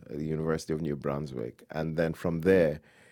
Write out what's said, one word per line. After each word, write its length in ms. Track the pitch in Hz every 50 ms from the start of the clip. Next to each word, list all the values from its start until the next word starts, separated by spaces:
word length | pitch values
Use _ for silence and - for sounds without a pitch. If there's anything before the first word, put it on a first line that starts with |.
| - -
at 80 | 67 73
the 80 | 78 78
University 440 | 78 76 80 80 80 80 - -
of 100 | 80 76
New 140 | 82 73 71
Brunswick. 720 | 67 65 71 69 73 76 71 64 62 57 60 60 - - -
And 260 | 73 78 80 80 78 80
then 160 | 82 82 80
from 260 | - - 90 82 82
there, 400 | 78 95 95 92 82 76 76 78 - _ _ - - -